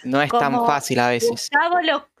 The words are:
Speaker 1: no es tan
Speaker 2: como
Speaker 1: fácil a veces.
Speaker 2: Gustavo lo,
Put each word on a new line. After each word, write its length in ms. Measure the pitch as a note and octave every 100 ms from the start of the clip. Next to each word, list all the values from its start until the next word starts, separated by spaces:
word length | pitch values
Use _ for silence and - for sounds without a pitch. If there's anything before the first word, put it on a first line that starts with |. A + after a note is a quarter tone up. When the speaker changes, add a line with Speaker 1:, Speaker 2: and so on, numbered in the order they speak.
Speaker 1:
no 160 | B3+ C4
es 100 | D3
tan 220 | A#3+ -
Speaker 2:
como 140 | A#3+ A#3
Speaker 1:
fácil 320 | D3 - A#2+
a 100 | B2
veces. 220 | A#2+ A#3
Speaker 2:
Gustavo 500 | A#3 - C#4+ E4 F4
lo, 260 | D#4+ D4+ - _